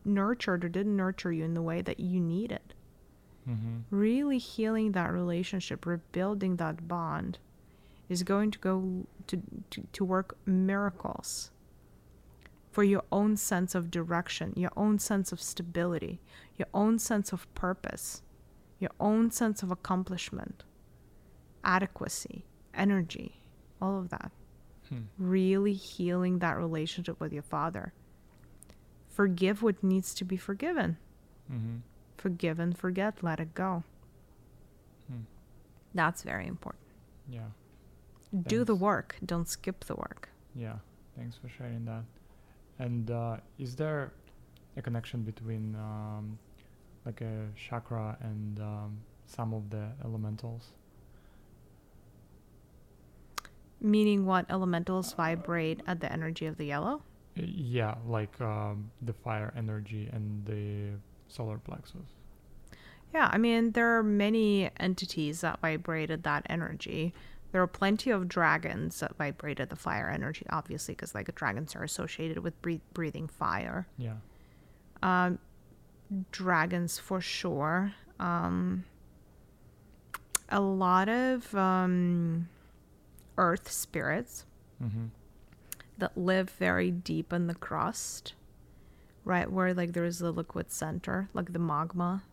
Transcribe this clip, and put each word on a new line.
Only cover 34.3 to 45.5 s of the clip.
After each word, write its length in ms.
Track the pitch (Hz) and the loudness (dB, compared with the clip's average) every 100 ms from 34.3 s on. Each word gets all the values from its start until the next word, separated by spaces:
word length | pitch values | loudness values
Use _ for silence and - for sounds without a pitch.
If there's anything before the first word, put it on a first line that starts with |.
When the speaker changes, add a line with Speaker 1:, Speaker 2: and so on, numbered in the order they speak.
| - - - - - - - - | -20 -20 -20 -20 -20 -20 -20 -14
Speaker 2:
Hmm. 180 | 120 107 - - - - - - | -12 -12 -18 -20 -20 -20 -20 -6
Speaker 1:
That's 280 | 175 160 - | 0 2 0
very 240 | - 98 - | -6 -6 -4
important. 380 | - - - - - - - 135 | -8 -10 -14 -20 -20 -20 -20 -14
Speaker 2:
Yeah. 200 | 117 110 - - - - - - - - 190 170 | -12 -12 -14 -20 -20 -20 -20 -20 -20 -6 -2 2
Speaker 1:
Do 140 | 220 | 2
the 120 | 226 | 4
Speaker 2:
Thanks. 80 | 190 | 4
Speaker 1:
work, 360 | 202 170 - - 185 | 4 2 -2 -8 -4
don't 200 | 170 165 | -2 -2
skip 380 | - 190 - | -4 -6 -6
the 100 | - | -6
work. 360 | - - - - - - | -6 -8 -10 -18 -20 -14
Speaker 2:
Yeah, 240 | 123 113 107 - - - | -8 -8 -8 -12 -20 -18
thanks 220 | 123 120 113 | -12 -12 -12
for 140 | 123 | -14
sharing 340 | - 123 117 | -12 -8 -6
that. 200 | 113 113 117 - - - - - - - | -6 -6 -10 -16 -20 -20 -20 -20 -18 -6
And, 320 | 120 120 113 | -2 -2 0
uh, 260 | 117 117 110 - - | -2 -2 -4 -10 -10
is 180 | 123 127 | -8 -2
there 380 | 156 147 135 - - - - - - - | -2 -2 -4 -10 -20 -20 -20 -20 -14 -8
a 40 | |
connection 400 | 120 117 - 120 | -2 -2 -2 -4
between, 520 | 110 104 113 | -4 -6 -6